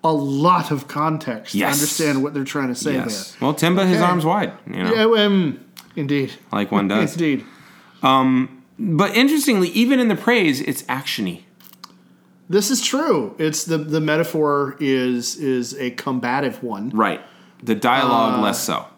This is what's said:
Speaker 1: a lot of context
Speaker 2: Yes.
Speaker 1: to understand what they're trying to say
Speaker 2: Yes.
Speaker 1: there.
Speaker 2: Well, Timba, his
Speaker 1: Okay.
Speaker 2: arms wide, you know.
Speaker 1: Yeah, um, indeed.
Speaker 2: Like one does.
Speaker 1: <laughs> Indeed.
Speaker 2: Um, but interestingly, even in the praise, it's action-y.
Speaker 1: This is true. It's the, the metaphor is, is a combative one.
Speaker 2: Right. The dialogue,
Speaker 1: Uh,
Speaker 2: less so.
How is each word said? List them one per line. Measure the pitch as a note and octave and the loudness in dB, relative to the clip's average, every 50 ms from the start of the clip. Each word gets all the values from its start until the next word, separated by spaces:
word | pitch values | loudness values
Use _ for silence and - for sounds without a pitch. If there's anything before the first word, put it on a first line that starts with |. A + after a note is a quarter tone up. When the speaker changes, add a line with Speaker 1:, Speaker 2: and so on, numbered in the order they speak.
| - | 2
Speaker 1:
a | D#3+ D#3+ | 2 0
lot | D3 C#3+ C#3 C#3 C#3 D#3 F3 F3+ F3 D#3 - | 2 0 -2 -2 2 4 4 4 4 2 -2
of | D3+ C3+ - | -4 -6 -6
context | - - D3 D3+ D#3+ D#3+ C#3+ - C3 A#2 A2 - - - | -8 -4 -2 -2 0 -2 -2 -4 -8 -8 -8 -10 -6 -2
Speaker 2:
Yes. | - - - | 0 0 0
Speaker 1:
to | C#3+ D3 | 0 0
understand | D3 D3+ - - D#3+ D3 C#3 C3+ C3 | 0 -2 -2 0 0 0 2 0 -2
what | D3 D3+ | -2 -2
they're | C#3+ C3+ | -4 -6
trying | C3+ - D3 C3+ | -4 -4 -4 -4
to | B2+ B2 | -4 -4
say | - - D#3 C#3 | -4 -2 -2 -2
Speaker 2:
Yes. | C3 B2+ A#2 G#2+ G2 F#2+ - - - | -2 -2 -4 -6 -8 -10 -12 -8 -4
Speaker 1:
there. | B2 | -2
Speaker 2:
Well, | C#3 D3+ | -2 0
Timba, | D3+ D#3+ E3+ F#3 F#3+ G3 | 0 0 2 2 2 2
his | F#3 F3+ | 2 2
Speaker 1:
Okay. | G#3+ F3+ | 4 2
Speaker 2:
arms | F3 F3+ F3 D3+ | 2 2 2 2
wide, | D#3+ F3+ G#3 E3+ A#2 - - _ - | 0 0 0 -2 -4 -6 -12 _ -10
you | F2 - F3+ | -6 -2 0
know. | F3+ A#3 A3 A3 A3+ A#3 | 0 2 4 4 4 4
Speaker 1:
Yeah, | G#3+ G#3 | 4 4
um, | G#3 G3 F#3+ F3 D3 - - - _ _ - - - - | 4 4 4 2 2 -2 -6 -14 _ _ -20 -20 -12 -8
indeed. | E3 D3 C#3 C#3+ C#3 C3+ - - - - - | -6 -4 -2 0 -2 -2 -4 -8 -16 -12 -6
Speaker 2:
Like | - G#2 G#2 - | -4 -4 -2 0
one | - G2+ G2+ | 0 0 2
does. | F#2+ G2+ A2 - D3 - | 2 2 0 0 0 -2
Speaker 1:
<laughs> | |
Indeed. | E3 E3+ D3+ C3+ B2 - - - - - - - - - - _ - - | -2 0 0 0 -2 -6 -12 -20 -20 -20 -20 -20 -20 -20 -20 _ -2 2
Speaker 2:
Um, | C3+ C3+ C3+ C3 C3 C3 B2+ B2+ - - - - _ _ | 2 4 4 4 4 2 2 0 -2 -8 -20 -20 _ _
but | - A3+ G3 D#3+ D3+ G3+ - G#3 | -6 -2 0 2 2 2 2 4
interestingly, | A3+ C4 C#4 D#4 D4+ C#4 D4 A#3 F#3+ F3+ E3+ | 4 4 4 2 2 2 2 2 2 2 2
even | - G#3 A#3+ A#3+ C#4 B3+ | 2 2 4 4 4 4
in | B3 A3 | 4 2
the | G3 | 0
praise, | - - A#3 B3 A#3 F#3+ D#3 C3+ B2+ | 0 2 2 2 4 4 2 0 0
it's | - - C3 - - | -4 -6 -6 -6 -6
action-y. | - B2 C3+ C3+ - - - G#2 F2+ E2+ - - _ _ _ - - - _ - _ - _ _ _ _ _ _ _ _ _ _ | -6 -6 -6 -6 -8 -6 -4 -4 -6 -6 -8 -16 _ _ _ -20 -20 -20 _ -20 _ -20 _ _ _ _ _ _ _ _ _ _
Speaker 1:
This | - E3 G#3 G3+ - | 0 0 0 2 2
is | C4+ - | -2 -2
true. | - - - C#4 D#4+ D#4 G#3 D3+ A2+ G2 - - | 0 -2 0 0 2 2 2 0 0 -4 -4 -2
It's | D#3+ D#3+ D#3 - - | -2 -2 -2 -4 -4
the, | F3 D#3+ D#3 | -2 -2 -2
the | D3+ D#3 D3 D#3+ | -2 -2 -2 0
metaphor | D#3 D3+ D3+ D#3+ E3 D#3+ - D#3+ D3+ D3 C#3+ C#3+ C#3+ C3+ C3+ - | 0 2 2 0 0 0 0 0 2 2 2 0 -2 -4 -4 -4
is, | D3+ C3+ C3+ C3 B2+ B2+ B2 A#2+ A#2+ - - | 0 2 2 2 2 0 -2 -2 -4 -6 -8
is | - D#3 C3+ C3 B2 A#2+ A#2+ C3+ C#3 | -4 -2 -2 0 -2 -2 -6 -6 -6
a | C3 B2 | -6 -6
combative | B2 - - C#3+ C3 B2+ A#2+ A#2+ B2 C#3 C#3+ B2+ G#2+ - | -6 -6 -6 -4 -4 -2 -2 -2 -2 0 -2 -4 -6 -6
one. | - A#2+ A2 G2 G#2 B2+ G#2+ | -8 -8 -8 -6 -8 -4 0
Speaker 2:
Right. | G#2+ A2 G2 D#2 - - - - - - - _ _ - | 0 0 0 0 -6 -10 -20 -20 -20 -20 -20 _ _ -2
The | A2+ A2+ | -2 -2
dialogue, | G#2 C3 A#2+ B2+ C3+ C3 B2+ B2 A#2 A2+ A2+ B2+ B2 | 0 2 2 2 2 2 2 2 2 2 2 2 0
Speaker 1:
Uh, | |
Speaker 2:
less | G#2+ G2+ F#2+ - | 0 0 -2 -2
so. | - - D#2+ - - - - | -4 -4 -4 -4 -6 -10 -20